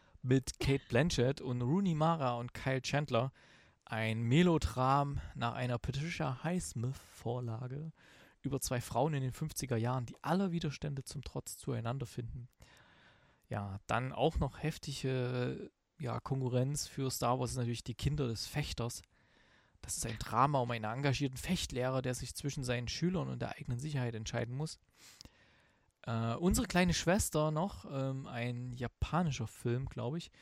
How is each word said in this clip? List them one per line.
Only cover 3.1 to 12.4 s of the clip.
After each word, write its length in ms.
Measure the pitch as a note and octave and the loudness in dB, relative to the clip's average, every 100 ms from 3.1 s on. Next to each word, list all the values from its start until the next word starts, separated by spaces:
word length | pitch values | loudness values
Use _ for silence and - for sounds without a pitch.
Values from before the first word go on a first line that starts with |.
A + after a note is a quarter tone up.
| A#2 C3 - - - - _ | 2 2 -2 -20 -20 -20 _
Ein 380 | - A2+ A2 A2 | -6 -2 0 0
Melodram 960 | A#2 C#3+ F3+ D#3+ - - C3 C#3+ C#3+ C#3+ - C#3 | 4 8 8 6 2 2 4 4 2 -2 -6 -4
nach 180 | A#2+ | -2
einer 240 | A#2+ B2 A#2+ | 0 -2 -2
Patricia 640 | - C3+ D#3+ E3+ D3+ B2 | -2 -4 -4 -2 -2 -2
Highsmith-Vorlage 1500 | E3 F3+ - A2+ B2 C3+ - - A#2 B2 A#2+ A2+ B2 C#3 D#3+ - - - - _ | -2 -2 -2 -4 -4 -6 -12 -10 -4 -4 -4 -6 -6 -8 -10 -12 -20 -20 -20 _
über 180 | C3 C3 | -4 -2
zwei 200 | - B2 | 0 -2
Frauen 340 | - A#2 D3+ | 0 2 2
in 80 | C#3+ | 2
den 100 | C3 | -2
fünfziger 440 | - D#3 - C3 A2+ | -2 -6 -6 -2 0
Jahren, 300 | A#2+ C3 A#2 | 2 0 -4
die 100 | - | -8
aller 280 | C#3 F3+ G3 | 0 2 2
Widerstände 540 | E3+ D#3 C#3 D3 C3+ | 0 -2 -4 -4 -6
zum 180 | - C#3 | -6 -10
Trotz 340 | - C3+ - - | -8 -8 -10 -10
zueinander 480 | - A#2+ A#2 C3+ A#2+ | -4 -2 -2 -4 -6
finden. 420 | - A2+ B2+ | -6 -6 -8